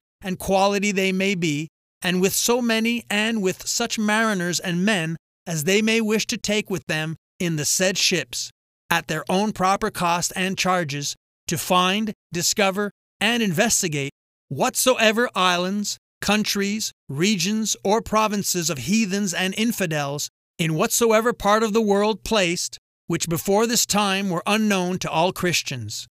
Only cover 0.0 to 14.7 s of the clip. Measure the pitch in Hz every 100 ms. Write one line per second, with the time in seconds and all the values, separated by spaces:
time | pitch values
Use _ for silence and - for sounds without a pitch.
0 | _ _ 190 185 - 190 196 202 202 190
1 | 190 190 190 196 165 147 160 _ _ -
2 | 180 180 185 - - 240 240 220 226 240
3 | - 208 214 226 185 175 - - 233 -
4 | 208 214 226 202 175 170 190 175 196 208
5 | 160 160 _ _ - 165 147 202 220 226
6 | 220 220 - 226 - 208 208 180 - 156
7 | 156 160 _ - 180 160 139 - 185 185
8 | - 175 135 - - _ _ _ - 170
9 | 160 156 - 185 214 - 185 196 214 -
10 | 175 175 165 - 185 190 185 185 160 143
11 | 143 - _ _ - 170 - 180 180 202
12 | 220 - - 170 170 - 196 190 208 -
13 | _ - 202 240 220 160 233 - 180 147
14 | 139 - _ _ - 135 233